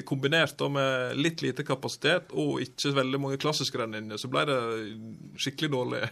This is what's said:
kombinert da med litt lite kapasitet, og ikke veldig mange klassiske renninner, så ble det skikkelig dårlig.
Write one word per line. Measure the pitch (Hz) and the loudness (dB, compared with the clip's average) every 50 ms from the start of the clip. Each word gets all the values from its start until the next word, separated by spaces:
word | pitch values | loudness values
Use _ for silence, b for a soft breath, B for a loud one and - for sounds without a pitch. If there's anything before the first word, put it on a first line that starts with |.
| - - | -2 -2
kombinert | - 135 135 139 156 165 156 139 - - | -2 0 2 2 4 4 4 2 0 -2
da | 143 143 | -2 0
med | 143 139 135 135 131 127 127 123 120 127 | 2 2 2 2 2 0 0 -2 0 0
litt | 147 170 165 160 | 0 0 0 0
lite | 147 131 127 - 110 | -2 -2 -2 -2 0
kapasitet, | - 139 131 - 127 - - - 147 165 180 - - 127 | -2 -2 -2 -2 -4 -4 0 2 4 4 2 2 -2 -2
og | 131 151 147 135 131 | 0 0 0 2 0
ikke | 127 127 - - - 147 139 139 | -2 -4 -4 -2 0 2 4 4
veldig | 131 131 131 139 143 | 4 2 2 0 0
mange | 139 135 135 | -2 -2 0
klassiske | - 147 151 151 143 - - 127 | 0 0 2 2 0 -2 -2 -2
renninner, | 117 110 107 107 107 107 107 104 | -4 -2 -4 -6 -6 -6 -6 -6
så | - 127 | -4 0
ble | 131 147 156 | 2 2 2
det | 151 139 127 117 117 113 110 110 104 110 110 110 113 110 - - 143 101 - | 4 2 2 2 0 -2 -2 -4 -6 -8 -10 -12 -12 -14 -14 -14 -14 -8 -4
skikkelig | - 143 135 - 156 151 139 | -4 -4 -2 -2 -2 0 0
dårlig. | 127 123 123 123 120 - 113 | 0 0 0 -2 -2 -2 -4